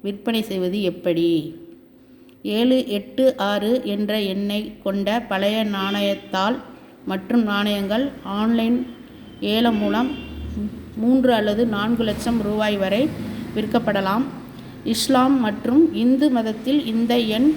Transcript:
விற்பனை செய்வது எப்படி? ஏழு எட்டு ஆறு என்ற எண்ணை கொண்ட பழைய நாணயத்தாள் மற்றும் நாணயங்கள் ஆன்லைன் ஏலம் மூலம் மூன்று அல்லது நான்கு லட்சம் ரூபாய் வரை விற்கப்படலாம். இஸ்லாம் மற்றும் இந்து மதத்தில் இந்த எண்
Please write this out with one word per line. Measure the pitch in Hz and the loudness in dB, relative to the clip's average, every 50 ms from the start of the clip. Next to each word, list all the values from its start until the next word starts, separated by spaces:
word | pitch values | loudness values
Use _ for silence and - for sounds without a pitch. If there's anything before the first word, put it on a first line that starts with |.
| - | -6
விற்பனை | 202 202 - - 240 226 226 214 220 | -8 -8 -6 -4 -2 -2 -2 -2 -2
செய்வது | 196 185 185 180 185 214 196 180 | -4 -2 -2 -2 -2 0 -2 -2
எப்படி? | 175 180 - 180 165 165 170 170 170 156 151 151 - - - - - - - _ - - - _ - - - - - - - 202 208 | -4 -2 -2 -2 0 2 2 2 2 0 -2 -4 -12 -16 -20 -20 -20 -20 -20 _ -20 -20 -20 _ -20 -20 -20 -20 -20 -12 -6 -4 0
ஏழு | 220 240 254 254 262 254 - 202 | 2 4 4 4 2 2 -2 -4
எட்டு | 202 202 - - - 262 262 254 - 196 | -4 -6 -6 -2 2 2 2 2 2 -2
ஆறு | 202 202 202 202 214 247 254 - 208 202 | 0 0 0 0 0 0 0 0 -2 -2
என்ற | 202 214 202 214 214 208 190 | -2 -2 -2 -2 -2 -2 -2
எண்ணை | 190 196 202 202 202 214 214 - - - | -2 -2 -2 -2 -2 -4 -4 -6 -12 -6
கொண்ட | - 196 196 202 196 202 214 240 233 - | -6 -4 -2 -2 -2 0 -2 -2 -2 -2
பழைய | 196 190 202 202 214 220 220 214 202 | -2 0 0 0 0 0 -2 -2 -2
நாணயத்தாள் | 196 190 196 202 202 202 202 196 196 - - - 190 190 208 247 269 - - - - - - - - - - | -2 -2 -2 -2 0 0 0 -2 -2 -6 -4 -2 0 0 0 0 -2 -6 -16 -20 -20 -20 -20 -20 -14 -8 -6
மற்றும் | 190 190 190 - 233 240 226 208 | -6 -6 -4 0 2 2 2 2
நாணயங்கள் | 202 202 208 208 208 202 196 190 208 233 277 277 - - - 190 196 208 | 0 0 0 0 0 -2 -2 0 0 0 0 -2 -6 -10 -10 -6 -2 0
ஆன்லைன் | 214 226 233 226 226 233 240 247 254 - - - - - - - - - - - 202 202 214 | 0 2 2 2 2 2 0 0 -2 -6 -12 -18 -20 -20 -20 -20 -20 -20 -12 -6 -2 0 2
ஏலம் | 226 240 233 220 208 | 2 2 2 2 2
மூலம் | 208 202 202 220 247 262 302 - - - - - - - - 214 208 208 - - - - - 220 220 | 0 0 0 0 0 -2 -4 -8 -10 -12 -10 -10 -8 -8 -6 -6 -6 -6 -8 -10 -16 -12 -6 -2 2
மூன்று | 240 262 262 247 254 240 220 | 4 4 4 6 4 4 4
அல்லது | 208 208 208 214 240 233 214 | 2 2 2 2 2 0 0
நான்கு | 202 208 220 240 220 233 214 | -2 0 0 0 0 0 -2
லட்சம் | 208 - - 233 240 226 208 208 | -2 -2 -2 -2 -2 0 0 0
ரூபாய் | 208 214 214 214 208 196 190 | 0 0 2 0 2 0 0
வரை | 190 196 220 285 320 - - - - - - - - - | 2 2 2 2 0 -2 -6 -8 -8 -8 -10 -10 -6 -4
விற்கப்படலாம். | 214 220 214 - 233 - 214 202 196 190 190 196 233 269 277 - - - - - - - - - - - - 226 | -4 -2 0 0 0 2 2 0 0 0 0 0 0 -2 -4 -6 -12 -16 -16 -16 -16 -16 -16 -18 -8 -4 -2 -2
இஸ்லாம் | 220 - - 269 247 254 269 277 262 233 214 | -2 2 2 4 4 6 4 4 2 2 0
மற்றும் | 202 - - - 247 302 339 311 202 208 226 | -2 -2 -2 4 4 6 4 4 2 2 2
இந்து | 247 262 254 294 302 254 233 | 4 4 4 4 4 4 2
மதத்தில் | 220 220 220 220 - 247 285 294 - 226 220 | 0 0 -4 -4 -2 0 0 0 0 0 0
இந்த | 226 233 226 240 240 233 214 214 | 0 2 2 2 2 2 2 2
எண் | 226 262 302 311 | 4 4 4 2